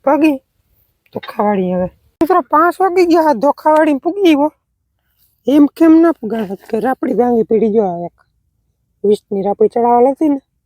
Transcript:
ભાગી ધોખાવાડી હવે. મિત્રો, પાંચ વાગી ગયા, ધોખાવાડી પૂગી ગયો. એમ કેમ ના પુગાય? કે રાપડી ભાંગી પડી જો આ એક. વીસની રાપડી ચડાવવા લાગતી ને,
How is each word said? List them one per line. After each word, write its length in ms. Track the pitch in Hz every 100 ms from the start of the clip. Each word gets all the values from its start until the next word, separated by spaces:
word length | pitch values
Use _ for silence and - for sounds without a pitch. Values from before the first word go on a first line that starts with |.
| 285
ભાગી 320 | 294 311 269 - _ _ _ _ _ _
ધોખાવાડી 580 | - - - 208 202 185
હવે. 120 | 180 180
મિત્રો, 560 | - _ _ 320 370
પાંચ 340 | 277 294 349 -
વાગી 240 | 381 349 349
ગયા, 280 | 330 311
ધોખાવાડી 600 | 247 277 - 311 311 311
પૂગી 420 | 277 349 403 370 285
ગયો. 160 | 302 - _ _ _ _ _ _ _ _ -
એમ 180 | 294 285
કેમ 260 | - 330
ના 200 | 320 330
પુગાય? 440 | 302 214 226 190 190 -
કે 100 | 220
રાપડી 340 | 240 262 277
ભાંગી 300 | 202 240 240
પડી 300 | 220 220 220
જો 100 | 220
આ 220 | 196 170 175
એક. 120 | - _ _ _ _ _ _ _ _
વીસની 380 | 202 208 - 202
રાપડી 260 | 196 196 214
ચડાવવા 340 | 233 240 240
લાગતી 280 | 254 269 320
ને, 80 | 277 - _